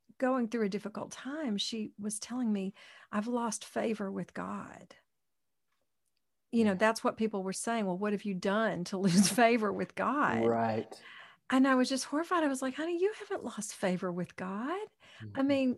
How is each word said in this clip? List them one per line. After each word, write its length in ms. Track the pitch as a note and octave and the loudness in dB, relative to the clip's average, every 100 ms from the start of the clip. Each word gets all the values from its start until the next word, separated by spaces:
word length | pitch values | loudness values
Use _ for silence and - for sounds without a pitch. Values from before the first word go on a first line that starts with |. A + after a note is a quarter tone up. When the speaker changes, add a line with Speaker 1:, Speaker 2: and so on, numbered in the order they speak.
| _ - | _ -4
Speaker 1:
going 280 | B3+ C4 A3+ | 0 2 0
through 160 | A#3 G#3 | 0 0
a 40 | |
difficult 420 | G3+ G3 - - | -2 -6 -8 -10
time, 460 | - B3+ D4+ C#4+ G3+ | -10 -8 -6 -2 -2
she 340 | - A3+ G#3+ - | -2 -4 -6 -6
was 200 | G#3 G#3 | -6 -6
telling 340 | - B3 A#3 | -6 -2 0
me, 200 | G3+ F#3+ - - - - | 0 -2 -8 -16 -20 -8
"I've 160 | G#3 G#3+ | -4 -2
lost 380 | A#3+ A#3 A3+ - | -2 -2 -4 -6
favor 440 | A#3 A3 G#3+ G3 | -2 -2 -2 -4
with 220 | G3 F3+ | -4 -8
God." 640 | - F3+ G3+ - - - - _ _ _ _ _ _ _ _ _ _ _ _ _ _ _ | -8 -8 -8 -10 -16 -20 -20 _ _ _ _ _ _ _ _ _ _ _ _ _ _ _
You 120 | A#3 | 2
know, 80 | G#3+ | 4
Speaker 2:
Yeah. 60 | F#3 | 4
Speaker 1:
that's 260 | A3 A3 | 2 2
what 140 | A#3+ - | 0 0
people 260 | A3 G3+ | -2 -2
were 80 | F#3+ | -4
saying. 320 | F#3+ - A#3 G3 | -4 -2 -2 0
"Well, 120 | F3+ | -2
what 160 | G#3 | -2
have 100 | G3+ | -2
you 100 | G#3 | -2
done 520 | F3+ G3+ G3+ A3 E3+ F3 | -2 0 2 0 -2 -4
to 120 | G3 | 0
<laughs> 0 | |
lose 300 | F#3+ F3 F#3 | 4 6 6
favor 440 | - A#3 A#3+ G#3 | 6 6 6 2
with 220 | F#3+ F#3 - | -2 -4 -2
God?" 500 | F#3+ G3 - - A3+ | -2 2 2 2 2
Speaker 2:
Right. 560 | A2+ A2+ A3 - - - - - - - | 2 2 0 -4 -8 -20 -20 -20 -16 0
Speaker 1:
And 160 | C4 C4+ | 4 6
I 80 | B3+ | 6
was 140 | B3+ | 4
just 160 | C4 - | 0 -2
horrified. 380 | D4 E4+ F4 | -4 0 2
I 40 | D4+ | 2
was 140 | C4 | 0
like, 140 | A#3 - | -4 -4
"Honey, 220 | D#4+ E4+ | -4 0
you 120 | G4 A4 | 0 -2
haven't 240 | G#4 G4 | -6 -6
lost 320 | A#3+ A3 G#3 - | -6 -8 -8 -2
favor 360 | G3 F3+ F#3 | 0 0 -2
with 240 | F3 E3+ - | -4 -6 -6
God. 440 | F#3 G3 C4 F#4 G#4+ _ - - - C4+ | -8 -6 -4 -4 -8 _ -20 -16 -10 0
I 60 | |
Speaker 2:
Mm-hmm. 60 | C4+ | 2
Speaker 1:
mean, 300 | C#4 C4 | 4 2